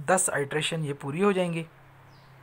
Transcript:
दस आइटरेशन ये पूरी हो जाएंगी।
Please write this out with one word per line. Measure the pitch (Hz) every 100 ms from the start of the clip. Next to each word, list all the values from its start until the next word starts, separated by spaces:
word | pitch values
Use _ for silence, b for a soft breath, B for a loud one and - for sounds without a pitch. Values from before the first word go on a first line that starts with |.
| 143
दस | 185 -
आइटरेशन | 151 139 151 156 165
ये | 147 143
पूरी | 139 156
हो | 202
जाएंगी। | 185 175 165 160 - - - - - - -